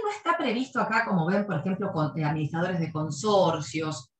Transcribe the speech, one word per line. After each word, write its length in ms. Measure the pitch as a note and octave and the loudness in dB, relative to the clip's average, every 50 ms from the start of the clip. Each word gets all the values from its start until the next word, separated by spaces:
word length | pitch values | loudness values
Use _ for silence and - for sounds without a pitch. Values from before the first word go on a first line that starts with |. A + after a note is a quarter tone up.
no 100 | A4 G#4 | 0 -2
está 260 | G4+ - - E4 E4 E4+ | -4 -2 0 0 0 0
previsto 420 | D#4+ B3 G#3 B3 C4 - - A#3 | 0 0 0 0 -2 -2 -2 -2
acá, 240 | G#3 G#3+ A3 A3+ A3+ | 0 2 2 0 2
como 220 | A3 G3+ F3 D#3 | 2 2 2 2
ven, 200 | E3+ G3 G#3 G3+ | 2 2 2 0
por 140 | G3+ F3 D#3 | 0 -2 -2
ejemplo, 320 | - F#3+ F#3+ - G3+ G3 | -2 -2 -2 -2 -2 -2
con, 260 | - D#3+ D3+ D3 - D#3 | 0 0 0 0 0 0
eh, 60 | D#3 | 0
administradores 560 | D3 D#3 D#3 D3+ C#3+ - E3+ F3 F#3 F#3 E3 | 0 0 0 -2 -2 -2 0 0 0 0 0
de 120 | D#3+ D3+ | -2 -2
consorcios 1200 | - D#3 D#3 D#3 C#3+ - - G#3+ G#3 F#3+ F3+ E3 D#3+ D#3 D3 - - D#3+ D#3+ D#3 D3 C3+ - - _ _ | -2 -2 -4 -4 -4 -2 0 4 4 6 6 4 2 0 -2 -4 -4 -4 -2 -4 -4 -6 -10 -16 _ _